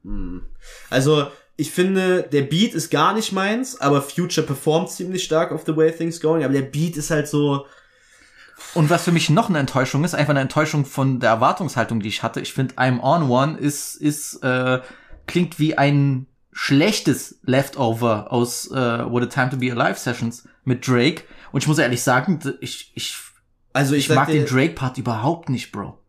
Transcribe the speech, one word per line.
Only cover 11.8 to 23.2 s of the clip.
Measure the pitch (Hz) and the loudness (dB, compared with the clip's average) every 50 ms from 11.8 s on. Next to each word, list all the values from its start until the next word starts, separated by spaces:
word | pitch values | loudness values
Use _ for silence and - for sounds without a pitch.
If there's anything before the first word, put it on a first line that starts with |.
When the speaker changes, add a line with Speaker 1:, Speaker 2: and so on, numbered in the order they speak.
| 113 - 117 113 | -2 -2 -2 -4
Speaker 2:
die | 101 110 | -4 -4
ich | 101 - | -6 -4
hatte. | - 117 - 139 | -4 -4 -6 -6
Ich | 135 - | -10 -6
find, | - - 135 120 - - | -4 -4 -4 -4 -2 0
I'm | 127 131 123 120 | 0 2 2 2
on | - 135 156 170 156 131 | 2 2 2 2 2 2
One | 120 127 135 156 156 - | 4 2 2 0 -2 -2
ist, | - 147 143 - - - - | -2 -2 -2 -4 -10 -12 -10
ist, | - 147 151 147 147 - - - - | -2 -2 -2 -2 -2 -8 -10 -12 -4
äh, | - 135 127 127 127 127 127 127 - - - - - _ - - - | -2 -2 0 0 0 0 0 -2 -4 -10 -20 -20 -20 _ -20 -18 -16
klingt | - - 175 180 165 - - | -2 0 0 0 0 0 0
wie | 147 156 - | 0 0 2
ein | - 143 143 143 143 143 143 135 131 131 _ _ _ _ _ | 2 4 4 4 4 4 4 2 -2 -4 _ _ _ _ _
schlechtes | _ - - - 143 139 160 214 214 - - 160 127 - - - - _ | _ -8 0 4 4 4 6 4 2 2 2 0 0 0 -2 -14 -18 _
Leftover | - - 123 135 135 - - - 135 113 113 113 120 117 110 104 101 - | -2 0 2 2 0 -2 -4 -2 0 0 0 0 2 0 0 0 -2 -2
aus, | - 120 120 120 - - - - | 0 0 0 0 -2 -8 -10 -6
äh, | - | -4
What | 135 123 120 117 117 120 123 120 120 | -2 -2 0 -2 -2 -4 -2 -2 -2
a | 123 | -2
Time | 120 - 139 127 127 | 0 0 0 0 0
to | 135 | 0
Be | 131 123 127 | -2 -2 -2
Alive | 120 117 139 180 190 - | 0 0 0 0 -2 -2
Sessions | - 131 120 - 117 117 117 - _ _ _ _ _ | -4 -6 -4 -2 -4 -6 -6 -8 _ _ _ _ _
mit | 127 131 127 - | -2 -2 0 2
Drake. | 131 127 120 120 151 - - - - - - - - | 2 2 4 4 2 0 -2 -14 -18 -20 -20 -20 -6
Und | - 131 | -4 -2
ich | - 143 | 0 2
muss | 156 147 | 2 2
ehrlich | 147 120 123 120 | 2 2 0 0
sagen, | - 139 123 127 139 196 180 139 | 0 2 2 2 2 0 -2 -2
d-, | - 135 127 - | -2 -8 -8 -8
ich, | - 123 - - - _ _ | -10 -12 -12 -12 -16 _ _
ich, | - - - - - | -10 -10 -10 -10 -12